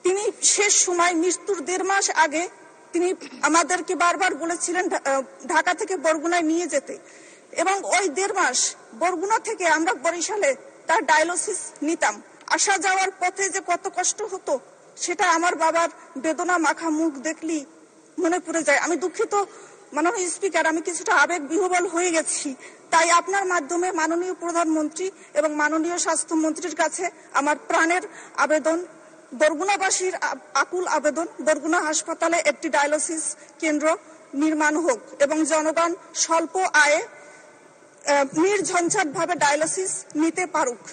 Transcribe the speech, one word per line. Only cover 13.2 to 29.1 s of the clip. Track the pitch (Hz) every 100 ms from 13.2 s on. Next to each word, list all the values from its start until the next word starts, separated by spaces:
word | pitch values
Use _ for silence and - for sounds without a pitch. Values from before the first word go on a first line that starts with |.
পথে | 359 370 392
যে | 359 330
কত | 349 392 -
কষ্ট | 359 -
হতো, | 415 370 - 269 - - - -
সেটা | - 339 370
আমার | 330 349
বাবার | 311 320 330 339 - - 269
বেদনা | 320 311 349 359
মাখা | 302 311 330
মুখ | 311 330
দেখলেই | 269 302 320 320 311 269 - - - - -
মনে | 339 349
পড়ে | - 330
যায়। | 302 277
আমি | 294 330
দুঃখিত | 359 311 453 415 392 - - - -
মাননীয় | 277 330 440 359
স্পিকার, | - 392 320 320
আমি | 320
কিছুটা | 330 339 -
আবেগ | 359 294 349
বিহ্বল | 277 330 370 359 339
হয়ে | 330 359
গেছি। | 320 - - 294 262 - - -
তাই | 330 339
আপনার | 349 349 392
মাধ্যমে | 370 349 269 349 370
মাননীয় | 359 320 339 370
প্রধানমন্ত্রী | - 339 339 330 311 302 311 370 - -
এবং | 294 302
মাননীয় | 302 294 320 320 349
স্বাস্থ্যমন্ত্রীর | 349 320 - 320 311 311 359
কাছে | 330 320 - 349 - -
আমার | - 285 294 -
প্রাণের | 330 330 359 415 - - -
আবেদন, | 277 311 311 330 359 - -